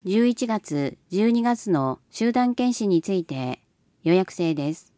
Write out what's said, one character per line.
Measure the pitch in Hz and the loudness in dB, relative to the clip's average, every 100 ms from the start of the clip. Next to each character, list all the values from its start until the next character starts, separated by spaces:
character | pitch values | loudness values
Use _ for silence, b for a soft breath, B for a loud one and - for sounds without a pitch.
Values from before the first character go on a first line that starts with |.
十 | 185 208 240 | 0 2 2
一 | 233 240 | 0 -2
月、 | 214 - 147 139 - _ | -4 -4 -4 -4 -6 _
十 | 185 220 | 0 2
二 | 233 | 2
月 | 233 240 - | 2 -2 0
の | 160 135 - _ | 0 0 -4 _
集 | - 226 | -2 0
団 | 240 247 240 | 2 0 0
検 | 247 240 | -2 0
診 | 208 | 2
に | 170 | 0
つ | 175 | 2
い | 190 | -4
て | 165 135 127 127 _ _ _ _ | -2 -6 -6 -8 _ _ _ _
予 | 160 | 2
約 | 180 190 | 2 2
制 | - 170 151 | -2 -2 0
で | 143 | -2
す。 | 160 - | -6 -12